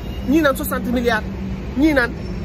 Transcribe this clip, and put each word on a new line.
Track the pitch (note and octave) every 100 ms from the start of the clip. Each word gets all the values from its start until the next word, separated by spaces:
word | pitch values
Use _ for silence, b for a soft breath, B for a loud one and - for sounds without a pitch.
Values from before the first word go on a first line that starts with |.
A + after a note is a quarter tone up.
| - - -
ñii | D4+
naan | D4 C4+
soixante | - C4 A#3
milliards, | B3 A#3+ A3 G3+ - - - - B3
ñii | D#4
naan | C#4 A#3 - - -